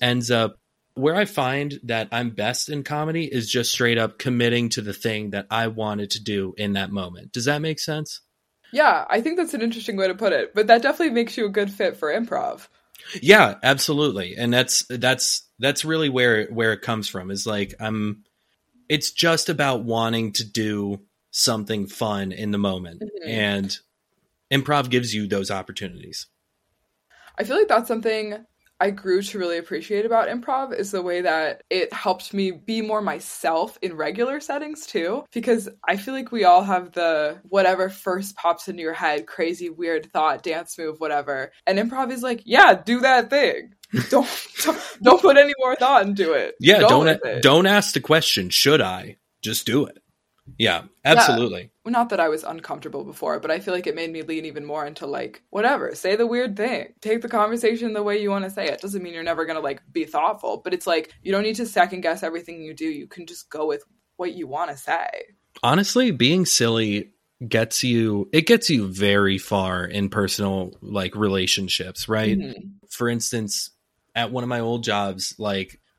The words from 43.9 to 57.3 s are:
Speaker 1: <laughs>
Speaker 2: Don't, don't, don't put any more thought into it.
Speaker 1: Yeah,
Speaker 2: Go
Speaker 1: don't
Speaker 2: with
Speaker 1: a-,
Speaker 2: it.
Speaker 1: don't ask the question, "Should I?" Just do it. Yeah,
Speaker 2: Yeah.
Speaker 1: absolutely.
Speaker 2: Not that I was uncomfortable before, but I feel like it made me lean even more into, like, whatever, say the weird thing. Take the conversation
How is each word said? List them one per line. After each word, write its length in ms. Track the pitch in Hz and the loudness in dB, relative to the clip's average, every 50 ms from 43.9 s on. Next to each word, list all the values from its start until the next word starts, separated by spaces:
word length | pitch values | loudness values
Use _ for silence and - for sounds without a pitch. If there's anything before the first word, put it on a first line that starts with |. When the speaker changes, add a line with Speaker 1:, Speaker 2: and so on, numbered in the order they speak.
Speaker 1:
<laughs> 160 | - 127 123 - | -4 -4 0 2
Speaker 2:
Don't, 200 | - 277 - - - - - - - - | 4 2 2 2 -4 -10 -12 -10 -8 -4
don't, 160 | - 294 - - - - - - | -2 -2 -2 -2 -6 -14 -8 4
don't 180 | - 247 262 349 | 8 8 8 10
put 160 | - 381 277 | 10 10 10
any 160 | 285 285 285 285 - | 10 8 8 6 0
more 160 | 262 254 254 | 0 0 2
thought 320 | - 247 262 277 240 196 | 2 4 6 6 6 6
into 260 | 202 202 196 185 160 | 4 2 0 2 2
it. 220 | 160 135 95 - - - | 2 0 0 -2 -4 4
Speaker 1:
Yeah, 180 | 127 151 208 208 | 6 8 8 10
Speaker 2:
Go 80 | 202 226 | 8 8
Speaker 1:
don't 160 | - - 160 | 8 8 6
Speaker 2:
with 140 | 160 156 151 151 | 4 4 2 0
Speaker 1:
a-, 120 | 120 107 - | -4 0 4
Speaker 2:
it. 40 | |
Speaker 1:
don't 240 | - 131 139 165 190 | 4 6 6 6 6
ask 260 | 190 202 208 196 - | 6 6 4 4 2
the 80 | - 131 | -2 -2
question, 480 | - - 151 160 - - - - 92 90 | 2 2 4 4 4 2 0 -2 -2 0
"Should 320 | - - - 139 151 151 | 0 2 4 4 4 4
I?" 360 | 107 92 92 90 - - - _ _ _ _ _ | 4 0 -4 -6 -10 -14 -18 _ _ _ _ _
Just 240 | - 110 - - - | -8 -6 -6 -4 -2
do 180 | - 113 143 135 | 0 0 0 0
it. 120 | - - _ _ _ _ _ _ _ _ _ _ - - - | -2 -6 _ _ _ _ _ _ _ _ _ _ -14 -4 0
Yeah, 240 | 117 104 87 82 | 0 2 2 0
Speaker 2:
Yeah. 40 | - - _ _ - | -4 -8 _ _ 2
Speaker 1:
absolutely. 640 | 135 190 233 220 147 139 117 123 107 92 90 90 - _ _ - | 4 6 6 6 6 4 2 0 -2 -2 -6 -10 -14 _ _ -6
Speaker 2:
Not 240 | 226 240 233 233 233 | -2 0 0 0 0
that 100 | 208 180 | 0 0
I 80 | 165 160 | 0 0
was 160 | 156 160 - | 0 -2 -6
uncomfortable 600 | - 165 165 - - 143 - - 151 143 143 143 | -8 -12 -12 -10 -12 -10 -10 -10 -10 -10 -10 -10
before, 360 | 139 147 - - 156 156 151 | -12 -12 -6 -4 -4 -4 -2
but 100 | - 156 | -2 -2
I 80 | 160 175 | -4 -2
feel 140 | 196 196 180 | -2 -4 -4
like 120 | 180 180 156 | -4 -4 -4
it 60 | 143 | -4
made 160 | 165 165 165 | -4 -6 -8
me 100 | 165 160 | -8 -8
lean 220 | 151 156 160 160 156 | -8 -8 -8 -8 -8
even 200 | 160 139 151 147 | -8 -10 -12 -10
more 220 | 147 147 156 147 | -8 -8 -8 -8
into, 200 | 147 151 - 165 | -8 -10 -10 -10
like, 360 | 139 139 131 123 - - - _ _ | -8 -6 -6 -8 -10 -12 -18 _ _
whatever, 440 | - 196 214 247 285 208 139 - - | -4 0 2 2 2 0 -2 -6 -6
say 200 | - - 185 196 | -6 -2 -2 0
the 120 | 214 233 | 0 0
weird 300 | 233 233 240 254 247 202 | 0 0 -2 -2 -2 -4
thing. 360 | 208 208 240 240 147 - - - _ | -4 -4 -4 -4 -6 -8 -10 -14 _
Take 220 | - 214 220 233 | -4 -4 -2 -2
the 60 | 233 | -2
conversation 640 | 233 | -2